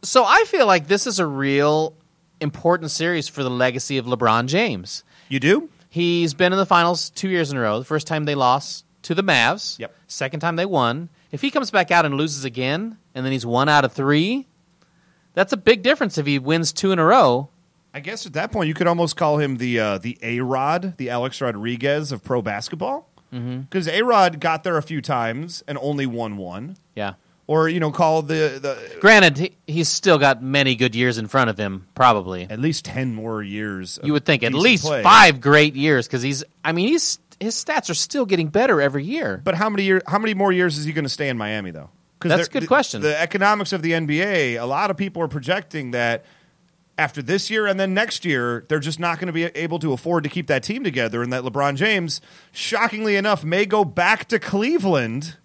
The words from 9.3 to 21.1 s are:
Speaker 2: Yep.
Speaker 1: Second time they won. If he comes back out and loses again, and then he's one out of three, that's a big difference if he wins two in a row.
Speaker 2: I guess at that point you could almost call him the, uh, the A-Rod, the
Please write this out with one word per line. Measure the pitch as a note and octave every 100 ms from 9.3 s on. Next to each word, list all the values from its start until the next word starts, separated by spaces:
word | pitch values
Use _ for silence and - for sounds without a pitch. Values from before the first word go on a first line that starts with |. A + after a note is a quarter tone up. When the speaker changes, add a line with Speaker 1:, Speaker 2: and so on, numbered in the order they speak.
| C#3+ A#2 F#3+ - -
Speaker 2:
Yep. | A2+ _ _
Speaker 1:
Second | - C3+ D3+
time | E3 E3
they | F#3+
won. | F3 A#2+ B2+ E3+ _ _
If | D3
he | C#4
comes | D4 B3+
back | G#3 F3+
out | E3+ D#3
and | C#3
loses | D#3 C#3+ C3+
again, | A#2+ B2+ D3+ A3 A3 _
and | - C3
then |
he's | C3+ A#2+
one | A#2+ C#3+
out | D3
of | C3+
three, | - C3+ D3 F3 B3+ C4 _ _ _ _ _ _ _ _
that's | - F#3+
a | A#3
big | F#3 A#3
difference | G3 D4+ A3+ D#3+
if | D3
he | C#3+
wins | C3 E3 D#3+
two | - G3
in | F#3
a | D#3+
row. | B3 D#3 B2 C#3+ _ _ _ _
Speaker 2:
I | C#3+
guess | D3 A3 G3+
at |
that | D3 G#3
point | G#3+ D#3+
you | D#3
could | E3+
almost | E3+ E3+ -
call | D#3+ D3+
him | D3 B2+
the, | B2 A#2+
uh, | G#2+ G2
the | G#2 A#2+
A-Rod, | A2+ A#2+ B2+ C3 C3+ E3+ F#3+ E3+
the | B2+